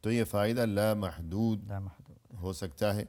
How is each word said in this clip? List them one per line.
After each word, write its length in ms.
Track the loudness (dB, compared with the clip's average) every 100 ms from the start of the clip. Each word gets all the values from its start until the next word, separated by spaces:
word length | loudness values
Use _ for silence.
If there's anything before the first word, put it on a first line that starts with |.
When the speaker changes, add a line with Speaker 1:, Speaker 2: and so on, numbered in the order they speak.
Speaker 1:
تو 100 | 2
یہ 120 | 2
فائدہ 420 | 2 2 2 2 2
لامحدود 1000 | 4 4 2 -2 -4 -6 0 0 0 -4
Speaker 2:
لامحدود۔ 640 | -8 -8 -12 -20 -20 _
Speaker 1:
ہو 200 | -8 -6
سکتا 420 | -4 -8 0 2
ہے 100 | 2